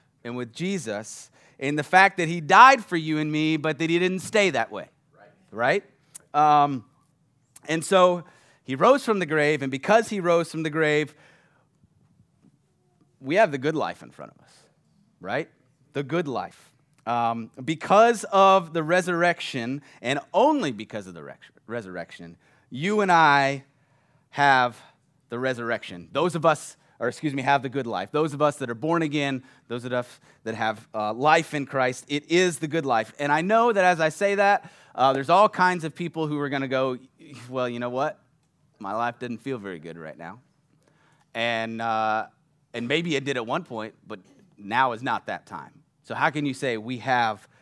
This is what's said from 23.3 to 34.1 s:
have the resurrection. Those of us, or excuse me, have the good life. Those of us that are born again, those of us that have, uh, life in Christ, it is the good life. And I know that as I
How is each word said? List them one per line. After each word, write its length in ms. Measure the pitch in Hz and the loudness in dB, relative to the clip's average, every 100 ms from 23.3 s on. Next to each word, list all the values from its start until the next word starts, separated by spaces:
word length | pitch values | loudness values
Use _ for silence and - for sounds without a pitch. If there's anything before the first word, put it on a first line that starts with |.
| 143 139 139 - _ _ _ _ _ _ | 4 2 -2 -10 _ _ _ _ _ _
have 500 | - 143 131 123 113 - _ _ _ - | 2 6 6 4 -2 -20 _ _ _ -12
the 100 | 120 | -4
resurrection. 680 | 131 120 117 113 - 90 - | -4 -4 -4 -4 -6 -16 -8
Those 240 | 139 175 160 | -2 -2 2
of 100 | 160 | 0
us, 300 | 151 - - _ - | 0 -4 -20 _ -6
or 80 | 117 | -6
excuse 260 | - 151 | -4 -6
me, 80 | 135 | -2
have 200 | 131 139 | 2 2
the 60 | 127 | 0
good 200 | 135 117 | -6 -4
life. 240 | 92 101 | -6 -4
Those 200 | 151 160 | -2 -2
of 80 | 139 | 0
us 180 | 147 - | 0 0
that 120 | 127 | -6
are 40 | |
born 280 | 113 156 170 | -6 -2 -2
again, 400 | 160 147 139 131 - _ - | -2 -2 -4 -6 -10 _ -12
those 180 | 120 | -10
of 80 | 123 | -6
us 280 | 123 120 - _ _ | -6 -6 -12 _ _
that 100 | 110 | -10
have, 320 | 113 113 107 - | -4 -4 -4 -8
uh, 180 | 110 107 | -6 -4
life 400 | 113 147 170 160 | 0 2 2 2
in 140 | 147 135 | -8 -6
Christ, 380 | 135 127 123 - | -2 -2 -4 -8
it 240 | 147 147 | -8 -2
is 300 | 170 180 160 | 0 0 -2
the 80 | 156 | -6
good 180 | 160 139 | -4 -2
life. 260 | 113 110 - | -2 -2 -6
And 140 | 143 | -2
I 80 | 151 | -2
know 320 | 180 226 240 | 2 2 2
that 120 | 202 | 2
as 160 | 180 165 | 2 2
I 100 | 160 | 0